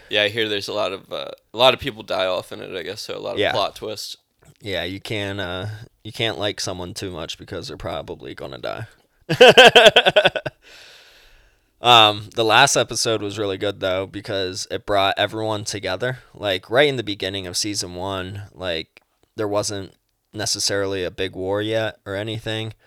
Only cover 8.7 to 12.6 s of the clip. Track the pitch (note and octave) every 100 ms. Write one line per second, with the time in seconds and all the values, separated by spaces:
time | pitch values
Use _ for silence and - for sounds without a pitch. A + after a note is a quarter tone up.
8.7 | G1+ A#2 _ _ _ - D#3+ A#3+ A#3 B3
9.7 | A#3+ A3 A#3+ F#3+ - - - - _ -
10.7 | - - - - _ _ _ _ _ _
11.7 | - A#2+ A#2+ G#2+ G#2 G2 - A2 A2+